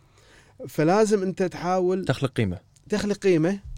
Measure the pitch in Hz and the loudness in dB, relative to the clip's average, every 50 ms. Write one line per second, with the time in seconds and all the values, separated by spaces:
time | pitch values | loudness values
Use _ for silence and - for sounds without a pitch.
0 | _ _ _ _ _ - - - - _ _ - 262 143 - - 151 160 185 214 | _ _ _ _ _ -20 -20 -20 -20 _ _ -18 -16 -8 -2 0 2 2 4 4
1 | 226 202 220 202 185 190 170 - 185 175 - - - 175 185 185 180 180 190 190 | 4 4 2 0 0 -2 -2 -2 -2 -4 -4 -4 -4 -2 0 0 0 0 0 0
2 | 175 - 135 - 135 127 - - 113 95 87 90 - _ _ _ - - 214 202 | 0 -2 -2 -2 -2 -4 0 0 -2 -2 -2 -6 -12 _ _ _ -10 -4 -4 -2
3 | 196 202 202 - - 196 180 160 156 175 202 196 - - - | -2 -2 -2 0 2 2 4 4 4 2 0 -2 -6 -12 -14